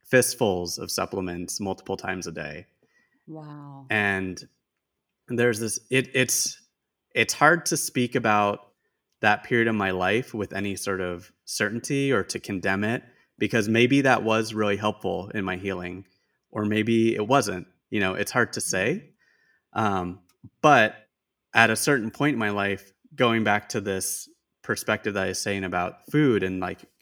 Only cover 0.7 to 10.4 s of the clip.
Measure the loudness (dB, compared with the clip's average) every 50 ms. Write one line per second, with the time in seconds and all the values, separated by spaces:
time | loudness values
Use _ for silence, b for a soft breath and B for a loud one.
0.7 | -6 -8 -8 -6 -4 -4 -4 -4 -4 -6 -6 -6 -6 -8 -8 -8 -8 -6 -6 -6
1.7 | -6 -6 -6 -6 -8 -6 -6 -6 -8 -8 -8 -10 -10 -10 -10 -10 -12 -14 -16 -20
2.7 | _ _ _ _ _ _ _ _ _ _ _ -20 -18 -16 -16 -16 -16 -16 -18 -18
3.7 | -18 -18 -8 -4 -2 0 0 0 0 -2 -4 -6 -8 -10 -14 -18 _ _ _ _
4.7 | _ _ _ _ _ _ _ _ _ _ _ -6 -2 0 2 2 0 0 -4 -6
5.7 | -6 -8 -6 _ -2 -2 0 0 0 0 0 0 0 -2 -2 -4 -6 -10 _ _
6.7 | _ _ _ _ _ _ _ _ -2 0 0 0 2 4 4 6 6 4 2 -2
7.7 | -4 -2 -4 -4 -2 -2 -2 0 -2 -2 0 2 2 2 2 0 -2 -4 -8 _
8.7 | _ _ _ _ _ _ _ _ _ _ 2 2 2 2 0 -2 0 0 2 2
9.7 | 0 0 -2 -2 0 0 0 2 0 0 -2 -4 -6 -6